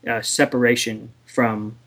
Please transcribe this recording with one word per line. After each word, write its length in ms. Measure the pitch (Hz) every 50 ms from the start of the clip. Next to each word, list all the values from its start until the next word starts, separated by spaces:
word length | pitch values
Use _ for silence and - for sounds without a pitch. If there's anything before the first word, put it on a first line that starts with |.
| -
uh, 160 | - 117 110
separation 880 | 110 - - - 143 135 - 123 123 117 120 120 - 117 110 107 113 120 - _ _
from 520 | - - - 123 113 107 107 107 107 117 - _